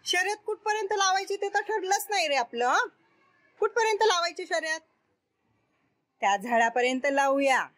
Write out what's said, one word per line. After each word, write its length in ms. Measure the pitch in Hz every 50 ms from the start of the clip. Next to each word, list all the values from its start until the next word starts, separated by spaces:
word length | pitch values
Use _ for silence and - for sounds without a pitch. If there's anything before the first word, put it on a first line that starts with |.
| _
शर्यत 320 | - 339 359 370 392 427 427 _
कुठपर्यंत 480 | - 427 - _ 427 415 427 427 392 427
लावायची 420 | 403 392 381 370 392 392 - 392
ते 140 | 403 403 403
तर 120 | 403 403
ठरलंच 460 | 415 403 427 427 339 370 392 415 415 -
नाही 180 | 415 381 330
रे 80 | 302 285
आपलं. 520 | 262 233 - - 233 240 247 285 403 494 381 _ _ _ _ _ _ _ _ _ _ _ _ _ _
कुठपर्यंत 420 | 403 427 - 480 440 440 427 403 440
लावायची 420 | 427 370 349 339 349 349 - 370
शर्यत? 340 | - 370 330 311 320 320 320 _ _ _ _ _ _ _ _ _ _ _ _ _ _ _ _ _ _ _ _ _ _ _ _ _ _ _ _
त्या 140 | 226 196 202
झाडापर्यंत 680 | 196 196 240 240 226 233 233 233 254 247 254 262 262 247 285
लावूया. 540 | 277 277 277 277 269 277 277 277 262 226 170 135 _